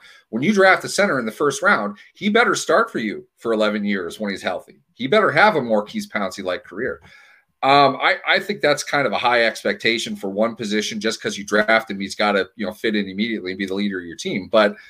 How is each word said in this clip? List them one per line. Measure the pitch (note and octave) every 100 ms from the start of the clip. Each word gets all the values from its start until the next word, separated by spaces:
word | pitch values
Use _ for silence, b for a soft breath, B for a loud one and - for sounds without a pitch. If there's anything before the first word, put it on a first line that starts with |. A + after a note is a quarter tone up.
| b b b
when | A2+
you | F3+
draft | G3+ F#3+ F3 -
a |
center | - G3+ C#3
in | A2
the |
first | - D3 C3+
round, | F#3+ E3 G2+ G2+ B
he | B G3+
better | A3 B3 -
start | - E3 A3+
for | -
you | G#2+ D#2 D2 _
for | A#2
eleven | A2 G#2+ G#2
years | G2+ G2 E2+ -
when | G2+
he's | F#2
healthy. | G2+ F2 - - _
He | - C3+
better | G#3+ D#3+
have | C#3+ G#3+ D#3+
a |
Maurkice | A#2+ G#2+ G#2 A2 G#2
Pouncey-like | G#2+ F#2+ - F2+ F2+
career. | - F2+ B2 - b b b b b _
Um, | C3+ C#3+ C#3 C3
I, | D3+ - D3+
I | F#3
think | F#3+ G#3
that's | D3 D3
kind | - C#3+ B2+
of |
a | F#2
high | A#2+ B2
expectation | A2+ A2 G#2+ G2+ A2+ A2+ A2+ G#2
for | G2
one | G2 A2+ A2
position. | G#2+ G#2+ G#2 A2+
Just | G#2+ A2
'cause | A#2 G2+
you |
draft | G2 G#2 G#2+ A2+ -
him, | G2
he's | F#2+ -
gotta, | G#2 G2+ F2+ -
you | F#2+
know, |
fit | G2+ A2+ G#2+
in | F#2+
immediately | F#2+ A#2 G#2+ F#2
and | F#2+
be | G2
the | F#2+
leader | G2+ F#2+
of | F2
your | E2
team. | F#3+ A#2 F2+
But | A2 G#2 G#2